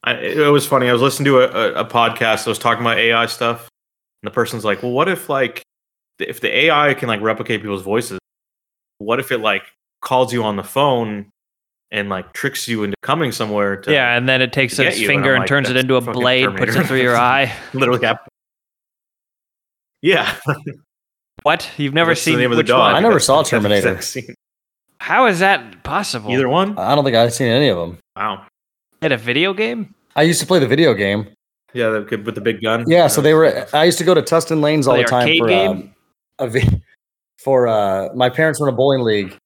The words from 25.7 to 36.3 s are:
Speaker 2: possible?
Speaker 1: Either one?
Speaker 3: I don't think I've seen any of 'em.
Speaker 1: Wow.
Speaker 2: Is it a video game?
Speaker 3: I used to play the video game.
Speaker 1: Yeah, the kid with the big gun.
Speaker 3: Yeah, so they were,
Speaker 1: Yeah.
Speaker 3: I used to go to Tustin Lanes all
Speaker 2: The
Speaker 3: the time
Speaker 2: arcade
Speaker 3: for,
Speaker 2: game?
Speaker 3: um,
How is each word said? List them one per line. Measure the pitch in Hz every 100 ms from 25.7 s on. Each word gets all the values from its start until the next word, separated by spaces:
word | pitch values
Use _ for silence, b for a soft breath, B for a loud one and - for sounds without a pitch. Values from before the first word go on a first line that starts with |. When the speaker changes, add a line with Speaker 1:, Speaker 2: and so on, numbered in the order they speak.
| -
Speaker 2:
possible? | - 156 208 127 104
Speaker 1:
Either | 127 131
one? | 156 196 202
Speaker 3:
I | 95
don't | 143
think | 139 113
I've | 120
seen | 117 127
any | 117 147
of | 90
'em. | 85 87 _ -
Speaker 1:
Wow. | 104 95 - _ _ _ _ _
Speaker 2:
Is | 160
it |
a | 127
video | 113 127 180
game? | 190 220 240 208 _ _ -
Speaker 3:
I |
used | 160 165
to | 156
play | 180
the | 131
video | 135 165
game. | 104 101 101 101 _ _ _ _
Speaker 1:
Yeah, | 123 113
the | 110
kid | 101 110
with | 104
the | 110
big | 104 107
gun. | 110 113 120
Speaker 3:
Yeah, | 170 160
so | 156
they | 147
were, | 156 160
Speaker 1:
Yeah. | 127 -
Speaker 3:
I | 147
used | 165 170
to |
go | 165
to | 175
Tustin | - 165 160 160
Lanes | 147 151 135
all | 123
Speaker 2:
The |
Speaker 3:
the | 120
time | 123
Speaker 2:
arcade | 123 165
Speaker 3:
for, | 117
Speaker 2:
game? | 92 95
Speaker 3:
um, | 98 - _ _ _ _